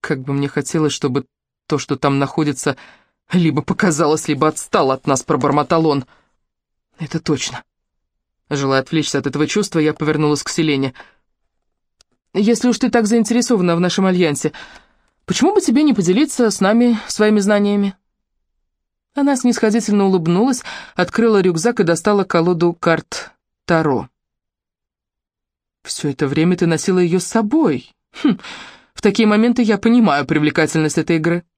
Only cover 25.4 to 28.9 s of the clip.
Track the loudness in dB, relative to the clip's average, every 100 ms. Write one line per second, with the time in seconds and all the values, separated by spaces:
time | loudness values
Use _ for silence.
25.4 | _ _ _ _ -14 -8 -6 -2 -2 0
26.4 | 0 2 0 0 0 0 2 0 -2 -2
27.4 | 0 2 2 0 -6 _ _ -2 -2 -2
28.4 | -6 -18 -20 -20 _